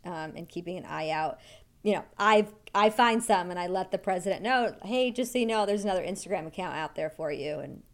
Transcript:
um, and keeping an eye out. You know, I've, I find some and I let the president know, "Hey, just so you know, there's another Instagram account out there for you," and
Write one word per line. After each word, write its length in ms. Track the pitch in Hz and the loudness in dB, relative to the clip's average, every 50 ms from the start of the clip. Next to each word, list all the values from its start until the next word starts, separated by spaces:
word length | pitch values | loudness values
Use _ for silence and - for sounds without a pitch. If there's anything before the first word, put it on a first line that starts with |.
| - | -12
um, 280 | 180 175 160 156 156 - | -10 -8 -8 -8 -8 -10
and 100 | - 170 - | -12 -12 -10
keeping 280 | - 180 175 175 185 | -10 -8 -8 -8 -8
an 80 | 180 - | -8 -8
eye 240 | - - 156 160 156 | -8 -6 -4 -4 -2
out. 280 | 156 156 156 151 - - - - - - - - _ _ - | -2 -2 -2 -2 -4 -8 -14 -20 -20 -20 -20 -20 _ _ 0
You 120 | 208 202 | 0 0
know, 100 | 165 - - - - | 0 0 -4 -4 0
I've, 340 | 202 214 220 214 208 208 - - _ - - | 4 6 6 6 6 2 -4 -16 _ -4 2
I 160 | 196 208 220 | 4 4 4
find 320 | 214 - 240 233 226 233 233 | 6 6 4 4 4 2 2
some 240 | - 208 185 175 180 | 4 2 2 2 0
and 80 | 180 180 | -4 -4
I 100 | 175 180 | -2 -2
let 220 | 185 185 185 185 | 0 -2 -2 -2
the 80 | - 185 | -4 -4
president 440 | - 202 190 180 170 196 185 - 190 | -2 -2 -2 0 0 0 -2 0 0
know, 320 | 233 262 254 240 196 - - - | 2 2 2 2 0 -2 -4 -6
"Hey, 280 | 190 240 254 254 254 220 | -2 0 2 2 2 2
just 200 | - 254 247 - | 0 -2 0 0
so 60 | 247 | 0
you 80 | 240 | 2
know, 180 | 226 226 214 208 | 2 2 2 2
there's 200 | 202 202 208 196 | 2 2 0 0
another 180 | 208 190 180 - | 0 0 0 0
Instagram 420 | 170 196 190 - 170 202 180 156 | -2 -4 -6 -6 -4 -4 -4 -4
account 280 | 160 - - 185 165 135 | -6 -8 -6 -6 -4 -4
out 200 | 151 156 151 - | -4 -6 -6 -4
there 140 | - 156 156 | -4 -4 -4
for 220 | - - 160 147 147 | -4 -6 -6 -4 -4
you," 280 | - 139 151 151 147 | -4 -4 -6 -6 -6
and 220 | 139 139 - - - - | -8 -10 -12 -14 -18 -20